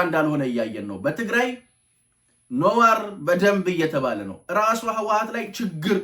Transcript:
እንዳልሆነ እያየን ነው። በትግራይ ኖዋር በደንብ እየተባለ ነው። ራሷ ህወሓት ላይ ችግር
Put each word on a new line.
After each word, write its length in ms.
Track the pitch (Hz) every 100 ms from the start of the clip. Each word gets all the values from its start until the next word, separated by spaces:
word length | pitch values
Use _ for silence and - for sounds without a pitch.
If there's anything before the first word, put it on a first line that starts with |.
እንዳልሆነ 420 | 175 160 151 147 131
እያየን 400 | 117 110 107 101
ነው። 120 | 95
በትግራይ 500 | 139 - 214 254 254 254 - _ _ _ _ _ _ _ _
ኖዋር 480 | 127 180 226 233 226 208 196
በደንብ 460 | 151 180 202 196 180
እየተባለ 520 | 170 156 143 127 107
ነው። 160 | 95 95 -
ራሷ 300 | 196 220 226 233
ህወሓት 380 | 220 214 214 220
ላይ 120 | 226 214
ችግር 460 | - 208 160 180 196